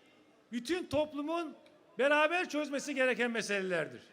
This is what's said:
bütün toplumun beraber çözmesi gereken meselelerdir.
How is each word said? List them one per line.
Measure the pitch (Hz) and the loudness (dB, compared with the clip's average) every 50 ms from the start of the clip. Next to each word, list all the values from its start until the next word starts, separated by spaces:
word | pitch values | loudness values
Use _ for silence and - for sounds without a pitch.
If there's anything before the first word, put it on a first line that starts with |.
| _ - - - - _ _ _ _ - | _ -20 -20 -20 -20 _ _ _ _ -8
bütün | 220 240 240 - 339 370 339 | -8 -6 -2 -2 -2 -2 -2
toplumun | 339 - 285 302 302 294 285 294 302 330 339 339 294 - - - - - - _ - - - | 0 0 0 0 0 -2 -6 -4 -2 -2 -2 -2 -4 -8 -14 -20 -20 -20 -20 _ -12 -2 2
beraber | 247 285 294 294 311 302 339 359 370 - | 4 4 6 6 4 4 4 2 0 0
çözmesi | - 294 302 285 285 269 277 285 285 | -2 -2 -2 -2 -4 -4 -4 -4 0
gereken | 269 262 254 240 196 240 247 | 0 2 2 2 2 0 0
meselelerdir. | 226 226 196 - 202 202 190 185 180 165 151 139 120 110 - - | 0 -2 -2 -2 -2 -2 0 0 0 -2 -2 -4 -6 -14 -18 -20